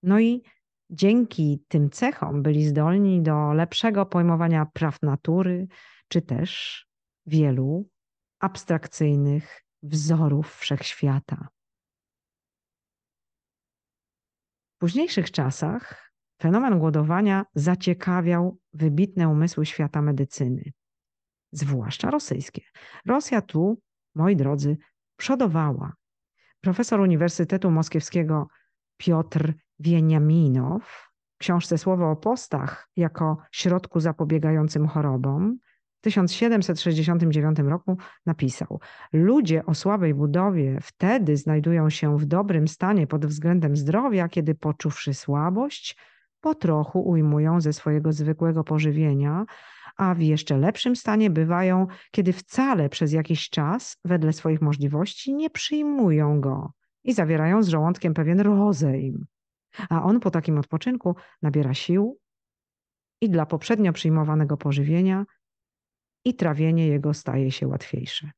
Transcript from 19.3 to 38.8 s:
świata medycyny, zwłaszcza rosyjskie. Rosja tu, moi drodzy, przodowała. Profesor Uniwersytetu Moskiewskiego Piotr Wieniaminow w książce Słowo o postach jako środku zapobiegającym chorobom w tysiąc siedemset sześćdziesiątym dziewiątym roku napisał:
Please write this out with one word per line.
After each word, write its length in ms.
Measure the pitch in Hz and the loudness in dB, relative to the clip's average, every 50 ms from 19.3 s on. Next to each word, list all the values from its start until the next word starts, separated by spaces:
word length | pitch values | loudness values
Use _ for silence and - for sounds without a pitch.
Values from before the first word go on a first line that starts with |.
| 151 151 160 170 - - 151 | 2 2 2 0 0 -4 -6
świata 360 | - - - 156 143 - 151 | -4 -4 -4 -4 -2 -2 -2
medycyny, 680 | 147 147 147 135 139 131 - - 143 123 127 - - 147 - _ _ _ _ _ _ _ _ _ _ _ _ _ _ _ | 0 0 0 0 -2 -4 -4 -4 -4 -2 -2 -4 -8 -12 -18 _ _ _ _ _ _ _ _ _ _ _ _ _ _ _
zwłaszcza 580 | - 147 143 139 139 127 110 - 139 - - - | -8 -6 -4 -2 -2 -2 -2 -6 -6 -4 -4 -2
rosyjskie. 520 | 277 302 - - - 135 139 - _ - - _ _ - - - - - _ | -2 -2 -4 -4 -6 -6 -6 -10 _ -16 -16 _ _ -20 -20 -20 -20 -14 _
Rosja 360 | - 240 285 294 - 262 214 | -2 -2 -2 0 0 -2 -2
tu, 380 | 196 - - 156 170 196 226 - _ _ _ _ _ _ _ | -2 -2 -2 0 0 0 -2 -4 _ _ _ _ _ _ _
moi 220 | 156 160 190 202 | 0 2 2 2
drodzy, 400 | 156 135 139 147 143 139 143 151 151 _ _ _ _ _ _ _ | 2 0 0 -2 -2 -2 -2 -2 -4 _ _ _ _ _ _ _
przodowała. 760 | _ - - 269 254 262 202 156 165 156 147 131 127 - 143 - _ _ _ _ _ _ _ _ _ _ _ _ _ | _ -4 -4 0 0 0 0 0 0 0 0 -2 -4 -6 -10 -12 _ _ _ _ _ _ _ _ _ _ _ _ _
Profesor 400 | - 190 180 - 240 - 226 202 | -2 -2 0 0 -2 0 2 2
Uniwersytetu 680 | 196 185 170 151 170 175 - - 175 151 - 185 190 185 | 4 4 4 4 2 0 0 -2 -2 -2 -2 -2 0 2
Moskiewskiego 800 | 160 160 160 - - 165 151 - - 175 165 156 156 151 - 151 _ _ _ _ _ _ _ _ _ | 2 2 0 0 -2 -4 -4 -2 -2 -2 0 0 -2 -2 -4 -6 _ _ _ _ _ _ _ _ _
Piotr 560 | _ - 185 170 160 160 160 - 160 151 156 156 - _ _ _ _ | _ 0 0 2 2 0 -2 -2 -2 0 0 -2 -4 _ _ _ _
Wieniaminow 1300 | 151 165 170 165 160 160 160 156 151 151 156 170 160 139 127 131 127 135 165 214 - - - - - _ _ _ _ _ _ | 0 2 4 4 4 4 4 4 4 4 4 4 4 4 4 2 0 -2 -4 -6 -8 -10 -20 -20 -20 _ _ _ _ _ _
w 40 | _ | _
książce 400 | - - 208 175 165 - 170 160 | -4 0 0 0 0 0 -2 -2
Słowo 320 | - 190 185 180 175 156 | 0 0 0 2 2 0
o 60 | 156 | 0
postach 720 | 156 - 214 240 247 - - - 147 - 135 - - - _ _ | 0 -2 -2 -2 -2 -4 -6 -6 -4 -4 -6 -10 -12 -20 _ _
jako 400 | - 170 160 160 - 165 156 156 151 - _ | -2 -2 -2 0 -2 -2 -2 -2 -4 -6 _
środku 480 | - - - 180 180 180 - - - 165 | -12 -2 0 0 0 0 -2 -2 -2 0
zapobiegającym 880 | 156 165 151 - 160 151 160 160 151 156 156 156 151 156 - 151 151 151 | 0 0 -2 -2 -2 0 0 0 2 2 2 2 2 0 0 0 0 0
chorobom 720 | 143 156 147 143 131 131 131 139 139 147 185 214 247 254 _ _ _ _ _ _ _ _ | 0 0 0 0 0 0 0 -2 0 0 0 -2 -2 -4 _ _ _ _ _ _ _ _
w 60 | _ | _
tysiąc 280 | 220 202 202 185 175 | 0 2 2 2 2
siedemset 480 | - - 233 233 233 208 175 - 170 160 | 2 0 0 2 2 2 2 0 -2 -2
sześćdziesiątym 520 | - 175 160 156 156 160 175 175 170 160 | 0 0 0 2 2 2 2 2 2 2
dziewiątym 360 | 151 156 147 156 156 151 143 139 | 2 2 2 2 2 2 2 0
roku 300 | 156 175 _ - 185 185 - - - _ _ | 0 -2 _ -4 -4 -4 -6 -16 -20 _ _
napisał: 540 | 175 160 - - 131 127 - - - - - | -4 -2 0 -2 -4 -2 -4 -8 -8 -8 -12